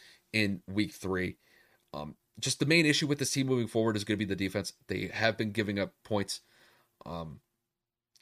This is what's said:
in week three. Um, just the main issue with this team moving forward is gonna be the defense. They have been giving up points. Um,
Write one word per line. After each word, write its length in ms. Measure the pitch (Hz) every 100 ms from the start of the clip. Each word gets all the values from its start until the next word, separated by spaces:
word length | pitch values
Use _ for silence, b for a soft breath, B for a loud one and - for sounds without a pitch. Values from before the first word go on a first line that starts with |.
| B B B
in 300 | 110 104 90 -
week 260 | 98 104
three. 440 | - 92 92 90 - b b b b b
Um, 220 | 71 78 - _ -
just 200 | 135 -
the 60 | 147
main 200 | 170 151
issue 220 | 143 143
with 120 | 143
this 120 | 131
team 160 | 139 131
moving 200 | 127 113
forward 300 | 117 113 107
is 60 |
gonna 140 | 101 101
be 80 | 98
the 100 | 95
defense. 380 | 95 101 92 - -
They 200 | 98 95
have 280 | - 113 104
been 160 | 110
giving 280 | 104 101 101
up 140 | 92 _
points. 380 | - 104 98 - b b b b b _ -
Um, 340 | 85 80 - _ _ _ _ _ _ _ _